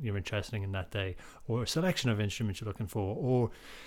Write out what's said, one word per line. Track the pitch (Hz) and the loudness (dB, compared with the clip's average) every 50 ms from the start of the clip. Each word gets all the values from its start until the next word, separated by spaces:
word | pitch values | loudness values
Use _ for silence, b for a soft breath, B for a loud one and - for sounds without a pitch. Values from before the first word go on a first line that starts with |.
you're | 135 110 101 | -2 -2 0
interested | 98 92 - 110 101 92 - 113 101 | -2 -2 -2 -2 -2 -2 -2 -2 -2
in | 98 98 98 | -2 -2 -2
that | 95 90 - | -2 -4 -2
day, | - 101 95 95 90 B B B B B B | -2 -2 -2 -2 -4 B B B B B B
or | - 113 123 113 | -2 0 0 0
a | |
selection | - - 156 180 185 165 - - 123 | 0 2 2 4 2 2 4 4 4
of | 107 104 | 4 4
instruments | 107 98 - - 113 104 95 - | 2 0 0 0 0 -2 -2 -2
you're | 110 107 | -4 -4
looking | 98 - 110 | -4 -4 -4
for, | 92 - 110 98 95 110 - | -4 -2 0 0 0 0 0
or | 151 123 127 123 117 110 B B B B B B B | 2 4 6 6 4 4 B B B B B B B